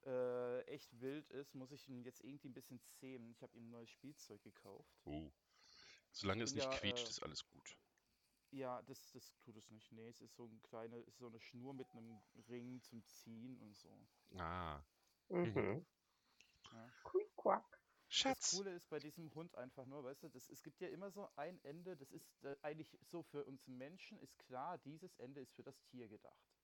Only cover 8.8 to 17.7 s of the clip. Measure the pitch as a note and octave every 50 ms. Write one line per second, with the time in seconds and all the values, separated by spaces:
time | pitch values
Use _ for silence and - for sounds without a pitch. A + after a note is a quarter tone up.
8.8 | - A#2+ C3+ - - - - C3 - - - _ - - G#2+ A2 - - A2 G#2+
9.8 | - - A#2 A2+ A2 A#2 A#2+ - A#2+ A2+ - - A#2+ A#2 A2 A2 - - - A2+
10.8 | A2+ A#2 A2+ A#2+ A#2 - - - B2 A#2+ A2+ A2+ - - - B2 A#2+ C3+ C#3 C3
11.8 | C3 - - A#2 A2+ A2+ A2+ G#2 - - _ A2 A2 A2 A#2+ B2 A#2+ B2 B2+ B2+
12.8 | - - - A#2 G#2 - - - - A#2 A2+ A2+ A#2 B2+ B2+ A2 A2 G#2+ G#2 -
13.8 | - E2 G#2 G#2 A2+ - _ - - - - F#2 F2 E2 F2 F2+ F2 D#2+ D2+ C#2+
14.8 | C#2+ _ _ _ _ _ _ _ _ _ F#3+ F3+ F3 E3+ - C#3 G#2+ F#2+ G#2 D3
15.8 | F3+ _ _ _ _ _ _ _ _ _ - _ - - - - - - - A2+
16.8 | A2+ B2 - - - - - F#4 G#4+ - _ - - - - G#3+ - -